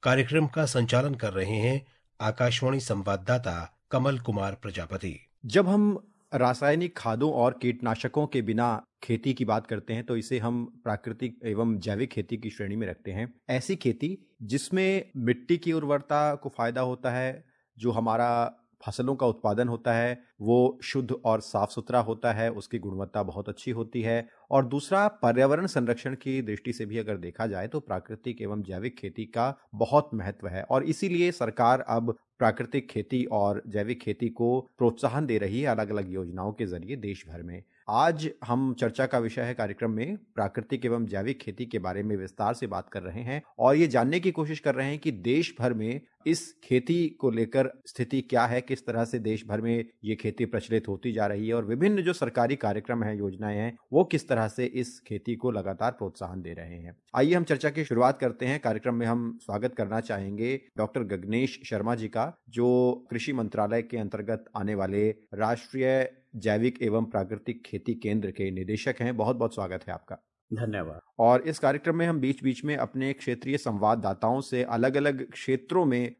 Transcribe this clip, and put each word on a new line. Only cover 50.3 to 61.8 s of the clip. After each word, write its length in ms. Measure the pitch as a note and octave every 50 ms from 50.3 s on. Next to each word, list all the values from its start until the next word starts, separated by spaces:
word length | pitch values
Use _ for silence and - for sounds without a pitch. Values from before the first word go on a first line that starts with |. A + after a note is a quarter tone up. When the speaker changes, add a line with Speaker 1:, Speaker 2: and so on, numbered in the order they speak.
| G#2 - A#2+
Speaker 2:
प्रचलित 420 | G#2 - G#2+ - - A2+ A2 A2 -
होती 240 | G2 F#2+ - B2+
जा 140 | A2 A2 G#2+
रही 220 | G2+ G#2 G2+ G#2+ A2
है 60 | A2+
और 120 | A#2 A2
विभिन्न 360 | G2+ A#2 C3 E3 G3+ G#3 G3+
जो 120 | F3 E3+ F3
सरकारी 420 | - D3 A#2+ A2+ B2+ A#2+ B2 C#3+
कार्यक्रम 480 | C3+ - G#2+ G2+ G#2+ G2+ - B2 A#2 A2
हैं, 140 | G#2 G#2+ G#2
योजनाएं 400 | G2+ G2 F#2 F#2 G#2+ G#2 G#2 G#2
हैं, 200 | G#2+ A#2 A#2 - _ _ B2
वो 100 | D3+ F#3
किस 240 | - - D3 - -
तरह 200 | C3 A#2 A2 G#2+
से 180 | - - B2
इस 360 | B2 - B2+ B2 - - - _ -
खेती 280 | A2 G2+ - - A#2+
को 160 | A#2 A#2+ B2+
लगातार 400 | A#2 G#2 F#2 F#2+ F#2+ F2 G#2+ A#2+
प्रोत्साहन 500 | A#2+ - G#2+ F#2+ - - G2 F2 F#2 F#2+
दे 120 | F2 E2 E2+
रहे 220 | E2+ E2+ E2+ F2
हैं। 220 | F2 E2 E2+ F2 _ _ _ -
आइए 180 | A#2 C3+ D#3 F3
हम 100 | F3+ E3+
चर्चा 260 | - D#3+ C3 C#3+ D3+
की 140 | C#3 D#3 D#3
शुरुआत 360 | - B2 A2+ B2 B2+ C#3 -
करते 260 | - B2 A2+ - C3
हैं। 140 | B2+ C#3 D3+
कार्यक्रम 360 | - A#2+ A2 G#2+ G#2+ B2+ A#2+
में 120 | A#2 A#2 A2+
हम 320 | A2+ A#2+ A#2+ A#2 A#2 -
स्वागत 340 | - - G2+ G#2 A2 B2 B2
करना 240 | - A2+ G2 G#2+ A2+
चाहेंगे 600 | A2+ - A2 G2 G2 G2 G2+ G#2 A2+ A#2+ C3+ C3+ C3 _ _ -
डॉक्टर 260 | F3+ - - C3+ A#2+
गगनेश 560 | G2 G2+ F#2 F2+ G2 A2 A#2+ C3 C3 C3 - -
शर्मा 300 | - B2 G#2